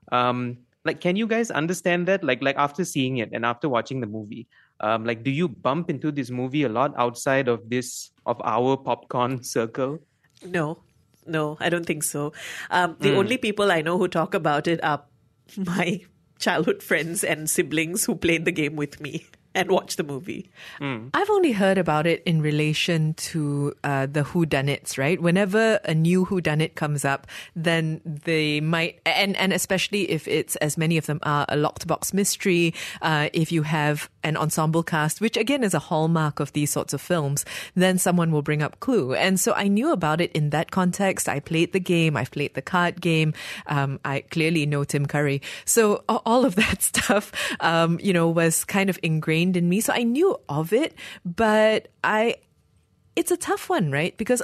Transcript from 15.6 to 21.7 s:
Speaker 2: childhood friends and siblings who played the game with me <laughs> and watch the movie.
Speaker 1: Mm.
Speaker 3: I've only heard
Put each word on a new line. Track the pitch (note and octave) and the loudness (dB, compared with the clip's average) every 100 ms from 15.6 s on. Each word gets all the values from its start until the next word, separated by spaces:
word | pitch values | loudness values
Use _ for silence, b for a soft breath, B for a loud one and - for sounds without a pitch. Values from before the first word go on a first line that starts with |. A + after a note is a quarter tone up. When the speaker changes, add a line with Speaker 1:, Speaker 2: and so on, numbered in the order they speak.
| F3+ F#3 F3+ G3 - _ _ - | -4 -2 -2 -4 -8 _ _ -4
Speaker 2:
childhood | A3 E3+ D#3+ G3+ | 0 2 2 -2
friends | - E3 E3 F3+ | 0 0 0 -4
and | - D#3 D#3 | -2 -2 -2
siblings | - D3+ D#3 D#3+ G3+ - | -2 0 -2 -2 -2 -2
who | |
played | D#3+ E3+ E3 E3+ | 0 0 2 0
the | |
game | D3+ D3 D3+ | -2 -2 -2
with | C#3+ - | -6 -8
me | D3 D#3+ - | -12 -12 -14
<laughs> | - _ | -20 _
and | F#3+ F3+ | -2 2
watch | F3+ - - | 0 0 -6
the | |
movie. | D3 C#3 F3+ - - B B B | -6 -8 -8 -12 -14 B B B
Speaker 1:
Mm. | C#3+ A#2 A#2+ | -6 -6 -2
Speaker 3:
I've | C#4+ G4+ | -2 2
only | G4+ E4+ | 2 2
heard | G#3 G3 | 4 2